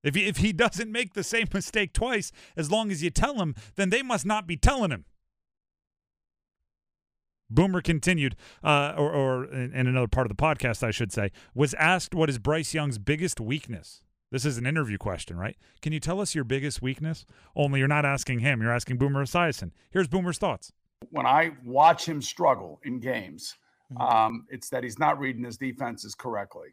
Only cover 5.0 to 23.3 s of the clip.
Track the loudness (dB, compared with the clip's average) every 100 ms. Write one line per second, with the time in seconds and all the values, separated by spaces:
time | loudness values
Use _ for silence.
5 | -8 _ _ _ _ _ _ _ _ _
6 | _ _ _ _ _ _ _ _ _ _
7 | _ _ _ _ _ 4 4 2 0 0
8 | 2 2 0 -4 -16 -4 2 4 2 0
9 | 0 2 2 0 -4 -6 -6 0 2 2
10 | 2 2 0 2 0 2 -2 -2 -2 -2
11 | -2 -2 -4 -6 -14 0 0 2 2 2
12 | 0 0 0 0 0 -2 -2 -2 -2 -4
13 | -2 -2 -2 -4 -6 -6 -6 -12 -14 -20
14 | _ _ _ -2 -2 -2 -2 -2 -2 -4
15 | -4 -6 -8 -8 -8 -8 _ _ -6 -4
16 | -2 -2 -2 -4 -2 -2 -2 -4 -6 -4
17 | -6 -6 -10 -20 _ -2 2 4 4 4
18 | 2 0 -2 0 2 2 2 0 -2 0
19 | 2 2 0 2 2 0 -8 _ _ 0
20 | 2 0 0 -2 -2 -2 -8 _ _ _
21 | -8 -2 4 6 4 -2 -2 6 8 8
22 | 0 -4 -6 0 2 2 -2 -12 -8 -6
23 | -4 -4 -6